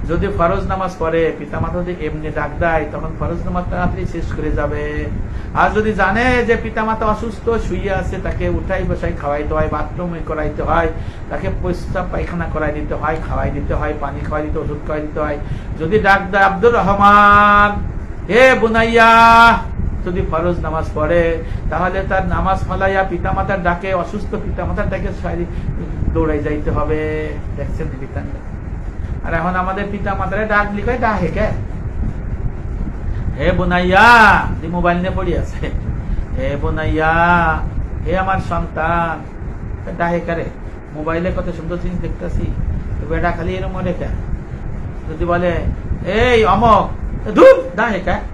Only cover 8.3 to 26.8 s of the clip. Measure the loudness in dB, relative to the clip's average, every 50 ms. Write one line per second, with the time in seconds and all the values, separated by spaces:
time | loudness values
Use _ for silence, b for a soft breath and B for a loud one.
8.3 | -4 -2 -2 0 0 -2 -2 -2 -2 -2 0 -2 -2 -2 -2 -4 -4 -4 -4 -2
9.3 | -2 -2 -2 -2 0 0 0 0 0 -4 -4 -4 -4 -6 -6 -6 -6 -6 -6 -6
10.3 | -4 -4 -4 -4 -4 -4 -2 0 2 2 2 0 -2 B B B B B B -6
11.3 | -6 -4 -4 -4 -4 -2 -2 -4 -4 -4 -4 -4 -4 -4 -4 -4 -4 -4 -4 -4
12.3 | -4 -4 -4 -4 -4 -2 -2 -2 -2 -4 -4 -4 -4 -4 -2 -2 -2 -2 -4 -4
13.3 | -2 -2 -2 -2 -2 -4 -2 -2 -2 -2 -2 -2 -4 -4 -4 -6 -6 -6 -6 -4
14.3 | -4 -4 -4 -2 -4 -4 -4 -4 -6 -6 -6 -6 -4 -4 -4 -6 -4 -4 -4 -4
15.3 | -4 -6 B B B B B B B -4 -2 2 2 4 6 6 4 4 2 0
16.3 | 2 4 4 4 4 4 4 4 4 4 2 2 4 6 8 8 10 10 10 10
17.3 | 8 8 8 8 8 6 6 4 2 -2 -4 -4 -6 -8 -8 -8 -8 -8 -4 2
18.3 | 4 6 8 8 6 4 2 2 2 2 2 4 6 6 8 8 8 10 10 10
19.3 | 10 10 10 8 6 4 0 -4 -4 -2 -2 -2 -2 -4 -4 -2 -2 -2 -2 -2
20.3 | -2 0 0 0 0 0 -2 -4 -4 -4 -4 -4 -2 -2 0 2 2 2 4 2
21.3 | 0 -2 -4 B B B B -2 -2 0 0 0 0 -2 -2 0 0 0 0 0
22.3 | 0 0 2 2 0 0 0 -2 -2 0 0 2 2 2 0 0 -2 -2 -2 -2
23.3 | 0 0 0 -2 -2 0 0 0 0 0 -2 -2 -2 -2 -2 -4 -4 -6 -4 -4
24.3 | -4 -4 -4 -4 -4 -4 -4 -4 -2 -2 -2 -2 -2 -2 -4 -4 -6 -4 -6 -4
25.3 | -4 -4 -4 -4 -4 -4 -4 -4 -4 -4 -6 -6 -6 -4 -2 0 0 0 0 0
26.3 | 0 -2 -2 -2 -4 -2 -2 -2 0 0